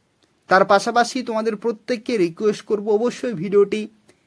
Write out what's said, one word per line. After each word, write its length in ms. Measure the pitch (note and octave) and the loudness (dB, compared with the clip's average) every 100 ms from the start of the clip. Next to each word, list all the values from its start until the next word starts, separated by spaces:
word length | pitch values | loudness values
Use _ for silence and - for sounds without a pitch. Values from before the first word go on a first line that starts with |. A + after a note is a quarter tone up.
| _ _ _ _ - | _ _ _ _ 2
তার 160 | F#3 | 4
পাশাপাশি 580 | G3 G3 A#3 A#3 A#3 C4 | 6 4 2 0 0 -2
তোমাদের 340 | A#3+ A3 A3 G#3+ | -6 -4 -4 -4
প্রত্যেককে 600 | A3+ A3+ - B3 A#3+ A#3 | -4 -6 -6 -6 -4 -2
রিকোয়েস্ট 460 | E3+ E3 G#3+ G#3 | -2 -2 -2 -2
করব 280 | - G#3+ G3+ | -4 -4 0
অবশ্যই 420 | G#3 A#3+ - B3+ | 0 0 -4 -8
ভিডিওটি 560 | F#3 G3 G3+ G3+ G#3+ G#3+ _ _ _ | -6 0 2 2 0 -8 _ _ _